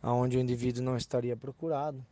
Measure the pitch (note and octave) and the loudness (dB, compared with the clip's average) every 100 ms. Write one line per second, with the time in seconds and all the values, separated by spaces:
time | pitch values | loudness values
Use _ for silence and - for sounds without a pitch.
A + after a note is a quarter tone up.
0 | A#2 B2 B2+ B2+ B2+ B2 B2+ B2 B2+ B2+ | 2 2 4 2 2 2 0 0 0 -2
1 | - B2+ A#2+ A#2 C3 C3 E3 D3 D3+ C3+ | 0 -2 0 -4 -6 -6 -2 -2 -2 -6
2 | B2 | -12